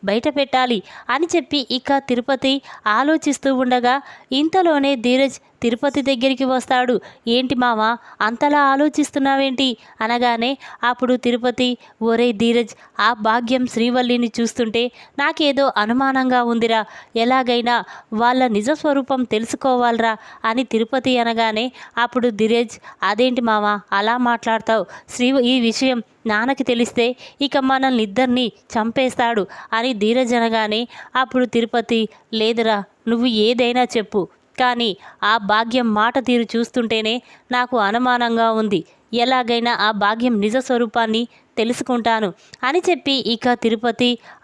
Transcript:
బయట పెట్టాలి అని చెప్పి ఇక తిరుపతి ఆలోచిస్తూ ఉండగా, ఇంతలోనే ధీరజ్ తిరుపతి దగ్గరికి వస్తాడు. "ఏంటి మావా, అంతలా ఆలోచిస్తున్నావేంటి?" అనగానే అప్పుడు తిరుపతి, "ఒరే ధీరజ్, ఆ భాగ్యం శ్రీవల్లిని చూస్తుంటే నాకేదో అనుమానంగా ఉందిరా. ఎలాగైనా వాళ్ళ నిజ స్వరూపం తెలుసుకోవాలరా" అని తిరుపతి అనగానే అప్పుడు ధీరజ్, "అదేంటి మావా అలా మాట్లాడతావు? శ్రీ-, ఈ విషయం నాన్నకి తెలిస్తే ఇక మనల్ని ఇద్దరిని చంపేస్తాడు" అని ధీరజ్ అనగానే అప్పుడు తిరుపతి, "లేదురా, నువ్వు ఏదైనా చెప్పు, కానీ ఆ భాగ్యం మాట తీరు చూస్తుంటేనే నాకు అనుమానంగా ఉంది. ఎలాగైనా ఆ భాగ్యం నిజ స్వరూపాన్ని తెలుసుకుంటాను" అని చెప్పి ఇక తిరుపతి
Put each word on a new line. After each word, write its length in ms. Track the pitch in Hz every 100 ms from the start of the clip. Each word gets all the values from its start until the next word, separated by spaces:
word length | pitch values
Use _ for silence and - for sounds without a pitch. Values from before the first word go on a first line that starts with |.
| 196
బయట 220 | 208 302
పెట్టాలి 560 | 285 269 262 254 226 - - -
అని 180 | 262 320 349
చెప్పి 320 | 262 294 247
ఇక 260 | 247 - 277
తిరుపతి 640 | 269 247 240 262 269 269 - - -
ఆలోచిస్తూ 680 | 214 277 320 - 269 277 254
ఉండగా, 460 | 254 247 240 269 - - -
ఇంతలోనే 640 | 262 311 381 349 294 277 277
ధీరజ్ 440 | 240 254 269 - _ -
తిరుపతి 400 | 240 233 285 285
దగ్గరికి 420 | 269 262 269 262
వస్తాడు. 580 | 262 254 - 254 254 226 - - -
"ఏంటి 280 | 240 254 262
మావా, 420 | 247 220 220 233 - -
అంతలా 400 | 208 240 294 294
ఆలోచిస్తున్నావేంటి?" 1160 | 277 269 302 294 285 294 269 269 269 254 269 226 - -
అనగానే 560 | 220 240 240 226 240 277 - -
అప్పుడు 320 | 240 247 247 247
తిరుపతి, 640 | 240 240 247 240 254 240 - -
"ఒరే 300 | 226 226 247
ధీరజ్, 680 | 208 233 233 226 - - -
ఆ 120 | 214
భాగ్యం 540 | 233 214 226 233 262 247
శ్రీవల్లిని 640 | - 233 247 247 240 240 226
చూస్తుంటే 500 | 233 - 226 226 240 - - -
నాకేదో 520 | 285 320 302 269 277 -
అనుమానంగా 680 | 214 240 269 262 254 247
ఉందిరా. 420 | 240 233 226 226 208 - - 226
ఎలాగైనా 680 | 233 262 247 240 240 240 - - -
వాళ్ళ 340 | 220 240 254 254
నిజ 240 | 208 214
స్వరూపం 520 | 302 311 277 254 262
తెలుసుకోవాలరా" 920 | 247 214 226 - 269 254 240 226 226 214 - - 226
అని 180 | 226
తిరుపతి 540 | 262 226 226 269 262 254
అనగానే 540 | 233 226 226 214 247 - - -
అప్పుడు 320 | 240 254 240
ధీరజ్, 500 | 202 220 233 233 - - -
"అదేంటి 380 | 190 208 254 247
మావా 380 | 233 214 208 208 -
అలా 260 | 196 208 247
మాట్లాడతావు? 680 | 247 233 233 226 220 220 175 - -
శ్రీ-, 320 | - 247 269
ఈ 180 | 240 262
విషయం 440 | 233 220 262 247 - _ 226
నాన్నకి 380 | 208 247 269
తెలిస్తే 520 | 262 240 240 - 233 247 - -
ఇక 160 | 277 285
మనల్ని 460 | 262 269 262 247
ఇద్దరిని 440 | 214 196 262 247 240
చంపేస్తాడు" 1000 | - - 233 220 247 262 - 233 233 180 - -
అని 200 | 226 247
ధీరజ్ 400 | 226 214 240 247
అనగానే 540 | 240 233 220 214 214 240 - - 254
అప్పుడు 300 | 254 254 247
తిరుపతి, 600 | 233 226 240 226 226 214 - -
"లేదురా, 500 | 226 220 233 226 208 190 _ -
నువ్వు 180 | 233 247
ఏదైనా 580 | 220 214 240 240 247
చెప్పు, 440 | 247 233 196 208 165 _ _ -
కానీ 380 | 254 240 233 175 - -
ఆ 140 | 202 226
భాగ్యం 560 | 202 214 233 254 233
మాట 260 | 208 226 269
తీరు 380 | 254 240 226 233
చూస్తుంటేనే 640 | 233 - 226 220 220 240 - - -
నాకు 260 | 247 247 254
అనుమానంగా 760 | 202 226 254 247 240 226 226
ఉంది. 320 | 220 220 190 - _ -
ఎలాగైనా 580 | 233 240 262 233 233 233
ఆ 200 | 226 208
భాగ్యం 480 | 214 202 226 247 220
నిజ 180 | 208 247
స్వరూపాన్ని 720 | 254 247 233 240 226 220 240 _ _ -
తెలుసుకుంటాను" 760 | 226 240 262 240 226 220 208 170 - -
అని 180 | 247 320 359
చెప్పి 240 | 320 285
ఇక 400 | 269 214 226 254
తిరుపతి 640 | 240 226 220 240 226 247 240 - -